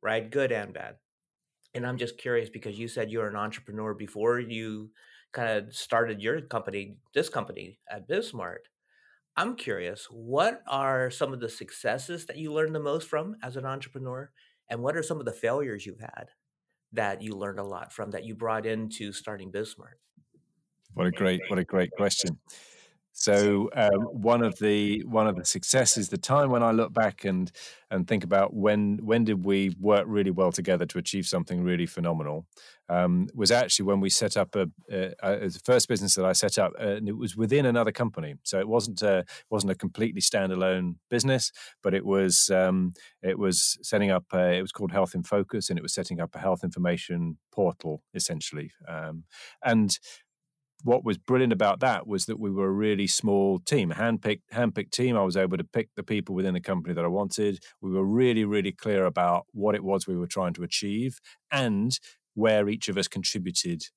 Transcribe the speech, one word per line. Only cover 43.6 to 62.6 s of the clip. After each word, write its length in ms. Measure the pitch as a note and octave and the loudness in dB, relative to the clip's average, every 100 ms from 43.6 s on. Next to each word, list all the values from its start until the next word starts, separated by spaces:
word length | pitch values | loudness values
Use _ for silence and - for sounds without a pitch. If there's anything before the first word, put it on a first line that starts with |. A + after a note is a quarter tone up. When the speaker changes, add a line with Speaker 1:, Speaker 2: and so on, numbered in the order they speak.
| - - | 0 0
Speaker 2:
setting 280 | - G#2+ G2+ | -2 0 2
up 160 | F#2 - | 2 0
a, 220 | F#2 F2+ | 2 4
it 80 | F2+ | 4
was 100 | F#2+ | 0
called 200 | - G2 | -4 -2
Health 220 | F#2+ F#2 | 0 0
in 80 | F#2 | -2
Focus, 480 | F2 G2+ F#2+ A2 - | -2 -2 0 -4 -2
and 80 | E2+ | -4
it 40 | |
was 120 | D#2 | -4
setting 260 | - F2+ F2 | -4 -4 -4
up 140 | E2+ | -6
a 60 | - | -2
health 220 | F#2 F2 | 0 0
information 760 | F2+ F2 F2 E2+ - F2 E2 D#2 _ | -2 -2 0 0 -2 -4 -4 -6 _
portal, 500 | - F#2+ E2+ D#2+ D2+ _ | 0 0 0 -6 -8 _
essentially. 600 | - - D#2+ - D2+ D2+ _ - | -6 -4 -4 -8 -10 -12 _ -12
Um, 360 | D#2+ D#2+ E2 E2 - - - | -10 -8 -12 -16 -20 -20 -6
and 340 | B2+ A2+ G#2 - - - _ _ _ _ _ _ | 2 4 4 0 -6 -20 _ _ _ _ _ _
what 200 | - A2 | 2 4
was 140 | F#2+ F#2+ | 4 -2
brilliant 380 | - B2+ B2+ | 2 4 4
about 260 | G#2 G#2 F#2 | 4 4 4
that 260 | C3+ G#2 G#2+ | 2 0 -2
was 200 | G2 - | -4 -4
that 120 | G#2+ | -4
we 120 | G#2+ | -4
were 160 | G2 F#2+ | 0 0
a 40 | |
really 360 | G2 G#2+ G2+ G2+ | 2 2 2 0
small 520 | - G#2+ G2+ G2 F#2 | 0 2 4 4 2
team, 320 | - D3 F#2 | 0 0 0
a 40 | |
handpicked, 480 | E2 A#2 A2 G#2+ G#2 _ | 0 0 0 -2 -4 _
handpicked 380 | A2+ A#2+ G#2 G2+ | -2 0 -2 -6
team. 260 | - B2+ A#2 | 0 2 4
I 60 | |
was 120 | F#2+ | 2
able 220 | F#2 F#2+ F2+ | 2 2 0
to 80 | |
pick 240 | E2 A#2 A2 - | -2 -2 -4 -8
the 60 | |
people 320 | F#2+ G#2+ F#2 | -4 -4 -2
within 180 | F#2 F#2+ | -2 0
the 80 | F2+ | 0
company 340 | F2+ F#2 E2 | -2 -4 -2
that 120 | E2+ E2+ | -2 0
I 20 | |
wanted. 520 | F#2 G2+ - G#2 F#2+ - _ | 0 -2 0 0 -2 -8 _
We 100 | F#2+ | -2
were 140 | F#2+ | 0
really, 400 | G2 A2+ B2+ A2+ | 2 4 4 4
really 280 | G#2+ G#2 G2 | 2 2 0
clear 340 | F2+ A2 G2+ F2+ | -2 0 2 2
about 400 | D#2+ F2 F2 - | 4 2 2 0
what 220 | - G#2 | -2 0
it 80 | G#2 | 0
was 240 | F#2+ G2 F#2+ | 0 0 0
we 120 | F2+ | -4
were 80 | F2 | -4
trying 260 | - F2+ | -2 -2
to 80 | E2+ | -4
achieve 580 | F2 - G2+ G#2 C3 - - - _ | -4 -4 -2 -2 -2 -6 -18 -20 _
and 480 | C#3+ B2+ G2+ A2+ B2+ - - _ | -2 0 0 0 -2 -8 -20 _
where 340 | - A2 G#2+ | 0 4 6